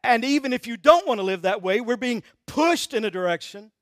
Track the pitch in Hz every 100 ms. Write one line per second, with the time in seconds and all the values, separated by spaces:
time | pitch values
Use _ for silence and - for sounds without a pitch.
0 | 233 233 247 285 269 247 226 226 269 339
1 | 370 226 190 190 180 208 185 202 233 240
2 | 247 233 - _ - - 330 339 - 240
3 | 214 180 180 170 - 202 214 _